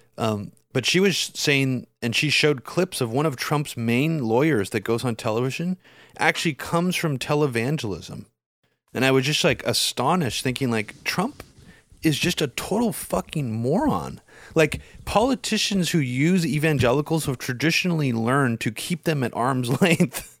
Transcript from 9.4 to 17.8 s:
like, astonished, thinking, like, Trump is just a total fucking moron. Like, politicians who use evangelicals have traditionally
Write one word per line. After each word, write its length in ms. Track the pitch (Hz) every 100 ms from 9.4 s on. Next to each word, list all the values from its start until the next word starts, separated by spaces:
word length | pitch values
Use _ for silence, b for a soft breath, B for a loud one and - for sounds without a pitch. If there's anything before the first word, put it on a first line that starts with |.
like, 180 | 170 127 -
astonished, 760 | 113 - - 127 180 131 -
thinking, 280 | 131 123 131
like, 320 | 113 104 -
Trump 380 | - - 220 - - - b b b -
is 160 | 160 143
just 220 | 180 -
a 60 | 143
total 440 | - - 202 240
fucking 600 | 143 - 190 - 160 127
moron. 680 | 110 120 180 302 98 65 - _ B B
Like, 260 | 165 156 - B B -
politicians 840 | 202 247 254 - 214 - 196 160
who 80 | 170
use 480 | 131 123 156 185 165
evangelicals 760 | 147 160 143 127 135 147 165 143
have 120 | 127
traditionally 760 | - 123 143 -